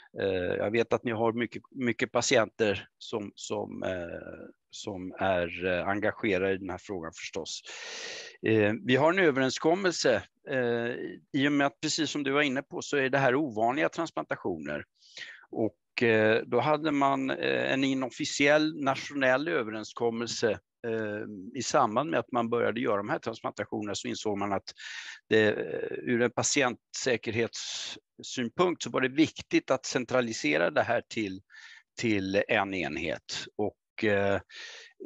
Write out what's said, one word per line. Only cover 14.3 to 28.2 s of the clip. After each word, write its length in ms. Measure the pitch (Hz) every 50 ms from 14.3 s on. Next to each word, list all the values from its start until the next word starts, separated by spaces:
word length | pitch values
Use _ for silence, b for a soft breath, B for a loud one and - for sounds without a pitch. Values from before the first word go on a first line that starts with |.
| 131 - - 107 87 78 71 73 73 - - - B B B B B B B B B B B B
Och, 520 | - 123 113 104 - _ _ _ _ -
eh, 400 | 120 117 110 110 107 110 110 120 113
då 140 | - 120 117
hade 300 | 120 151 151 147 156 156
man, 400 | 143 139 139 139 135 135 135 131
eh, 420 | 139 - - 135 135 123 127 135
en 120 | 135 135 135
inofficiell 1000 | 135 135 131 131 123 - - 151 - - - 143 143 147 156 156 156 165 151 139
nationell 640 | 139 131 - - - 143 139 135 127 127 135 151 170
överenskommelse, 1080 | 165 143 110 107 107 110 104 - - - 120 117 113 117 120 113 - - 117 110 98 98 - _ _ _ -
eh, 360 | 117 113 113 110 104 104 107 107 104 107 95 92 113 -
i 80 | 131
samband 480 | 110 - - 151 127 110 104 123 151 165
med 100 | 156 127
att 120 | - -
man 180 | 127 120 117 113
började 300 | 120 117 110 104 107 117
göra 160 | 131 123 104
de 120 | 98 101 113
här 100 | 160 175
transplantationerna, 760 | - 117 117 - - 123 - - 113 - 117 110 104 101 98
så 140 | - - 123
insåg 300 | 110 - - 110 101 101
man 140 | 101 101
att 200 | 98 95 - - B B B B B B B B B B _ -
det, 200 | 107 110 107 104
eh, 60 | - - - - - - - -
ur 320 | - - - 127 120 113
en 80 | 120 110
patientsäkerhetssynpunkt 2500 | - 135 120 - - 147 131 123 104 - _ _ - - - 135 117 110 - 120 104 120 113 - - - - - - - - - - - - _ _ -